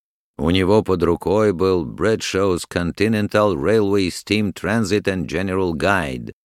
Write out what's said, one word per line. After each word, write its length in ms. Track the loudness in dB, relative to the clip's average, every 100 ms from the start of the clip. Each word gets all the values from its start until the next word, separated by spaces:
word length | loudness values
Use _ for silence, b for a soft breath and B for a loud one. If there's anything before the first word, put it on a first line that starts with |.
| _ _ _ -4
У 140 | 0
него 320 | 2 4 2
под 180 | 2 2
рукой 500 | 2 0 0 2 2
был 320 | 2 0 0
Брэдшоу's 840 | -2 -2 -2 -2 -2 0 0 0 -2
Continental 840 | -4 -2 0 0 0 0 2 2 2
Railway 540 | 2 2 2 2 0
Steam 440 | -4 -2 -2 -2
Transit 500 | -4 -2 0 0 0
and 220 | 0 -4 -4
General 460 | -4 -2 -2 -2
Guide, 600 | 0 0 0 -2 -6 -10 -16